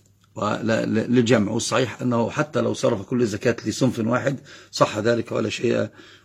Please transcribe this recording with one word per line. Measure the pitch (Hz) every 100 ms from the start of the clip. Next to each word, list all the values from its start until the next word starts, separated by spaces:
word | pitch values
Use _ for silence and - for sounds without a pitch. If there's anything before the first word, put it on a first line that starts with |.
| _ _ _ 110
ولا-، | 104 117 113 113 117
ل-، | 110 - 123
للجمع. | 113 120 101
والصحيح | 113 - 110 127 -
أنه | 127 117 113
حتى | - - 120
لو | 113
صرف | 110 127 110
كل | 98 123
الزكاة | 120 101 123 117 107
لصنف | - 131 120
واحد | 113 123 120 135 - - -
صح | - - 110
ذلك | 107 117 110
ولا | 120 110
شيء، | - 117 117 107 - - -